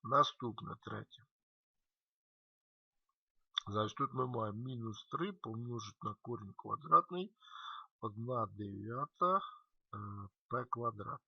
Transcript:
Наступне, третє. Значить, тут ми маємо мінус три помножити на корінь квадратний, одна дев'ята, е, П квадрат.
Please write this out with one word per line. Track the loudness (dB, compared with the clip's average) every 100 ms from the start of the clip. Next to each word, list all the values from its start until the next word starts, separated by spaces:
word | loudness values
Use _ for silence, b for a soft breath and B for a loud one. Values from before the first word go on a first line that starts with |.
Наступне, | 6 8 8 4 -4 -4 -6 -8
третє. | -6 -6 -6 -16 -20 _ _ _ _ _ _ _ _ _ _ _ _ _ _ _ _ _ _ _ _ _ _ -4 0
Значить, | 0 0 2
тут | 0
ми | 2 0
маємо | 2 0 -2
мінус | -4 -4 -4 -6 -6
три | -2 -2
помножити | -2 -6 -4 -4 -4 -6 -6
на | -6 -6
корінь | -6 -6 -6 -10
квадратний, | -4 -4 6 6 6 -2 -4 B B B B B B _
одна | -6 -4 0 0 0
дев'ята, | -2 -6 -4 -4 -4 -4 _ 4 4
е, | B B B _ _ -8 -6 -6 -8 _ _
П | -2
квадрат. | 0 0 0 -2 -6 -8